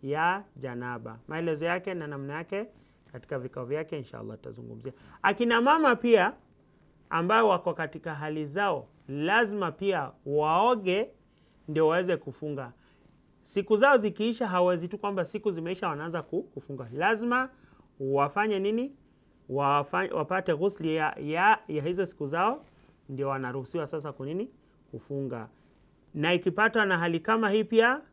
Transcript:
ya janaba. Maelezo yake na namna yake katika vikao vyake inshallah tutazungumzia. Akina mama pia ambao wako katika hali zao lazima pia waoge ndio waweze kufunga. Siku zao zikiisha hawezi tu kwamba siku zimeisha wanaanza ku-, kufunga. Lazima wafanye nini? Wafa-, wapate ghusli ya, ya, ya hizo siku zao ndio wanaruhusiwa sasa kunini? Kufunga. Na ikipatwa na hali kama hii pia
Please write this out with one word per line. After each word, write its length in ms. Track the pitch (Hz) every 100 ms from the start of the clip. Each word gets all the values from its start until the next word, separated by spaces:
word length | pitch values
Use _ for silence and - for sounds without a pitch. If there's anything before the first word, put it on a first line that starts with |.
ya 400 | 135 147 165 190 202 -
janaba. 640 | 127 120 123 120 113 113 -
Maelezo 360 | 156 170 151 165
yake 280 | 180 180
na 120 | 180 151
namna 280 | 143 139
yake 320 | 151 170 196 226 _ _ _ _
katika 260 | 127 - 139
vikao 260 | 123 131
vyake 340 | 123 147 156 156
inshallah 380 | 120 117 110 110
tutazungumzia. 560 | 131 113 117 113 127 - - -
Akina 380 | - 202 233 233
mama 360 | 247 320 302 233
pia 360 | 240 220 185 - _ _ _ _ _ _ _
ambao 380 | 165 175 220 220
wako 260 | 180 175
katika 400 | 160 156 151 170
hali 320 | 147 151 156 151
zao 400 | 160 202 147 113 _ -
lazima 640 | 139 160 214 226 208 175
pia 380 | 143 196 180 135 - -
waoge 840 | 147 151 165 226 247 185 190 240 - _ _ _ _ -
ndio 200 | 156 156
waweze 280 | 170 185 165
kufunga. 560 | - 127 151 139 123 - _ _ _ _ _ _
Siku 340 | _ 196 202 214
zao 200 | 269 262
zikiisha 500 | 214 - 214 226 220
hawezi 400 | 180 180 180 175
tu 100 | 208
kwamba 260 | 202 196
siku 260 | 170 214 214
zimeisha 380 | 165 165 185 185
wanaanza 340 | 147 165 165
ku-, 200 | - 170
kufunga. 460 | - - - 135 120
Lazima 560 | 131 185 226 240 247 262 - _ _ _ _
wafanye 580 | 135 139 143 196 214 202
nini? 340 | 196 226 269 - _ _ _ _ _
Wafa-, 640 | 131 143 143 143 180 190
wapate 400 | - 147 185 185 151
ghusli 380 | 196 196 160
ya, 220 | 160 151 -
ya, 380 | 147 160 196 202 -
ya 140 | 151
hizo 240 | 147 180 185
siku 200 | - 143
zao 380 | 160 202 285 - _ _ _ -
ndio 200 | 135 139
wanaruhusiwa 580 | 135 131 131 127 175 147
sasa 260 | 160 147
kunini? 380 | 135 135 170 247 _ _ _ _
Kufunga. 580 | 117 - 139 135 117 110 _ _ _ _ _ _
Na 200 | 151 156
ikipatwa 500 | 175 180 190 220 226
na 140 | 202 175
hali 220 | 170 165
kama 300 | 190 226 214
hii 140 | 208
pia 360 | 220 226 233 277 -